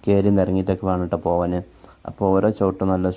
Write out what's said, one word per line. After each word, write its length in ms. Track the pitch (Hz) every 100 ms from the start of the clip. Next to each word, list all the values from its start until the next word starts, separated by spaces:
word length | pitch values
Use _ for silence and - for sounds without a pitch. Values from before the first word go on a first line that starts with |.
കയറി 280 | - 101 98 101
നിരങ്ങിയിട്ടൊക്കെ 440 | 92 95 92 92 95
വേണം 160 | 92 87
കേട്ടോ 120 | 85
പോവാൻ. 300 | 87 87 87 90 - - - - -
അപ്പോൾ 160 | - 98
ഓരോ 160 | 95 101 110
ചവിട്ടും 300 | 98 95 98
നല്ല 180 | 92 92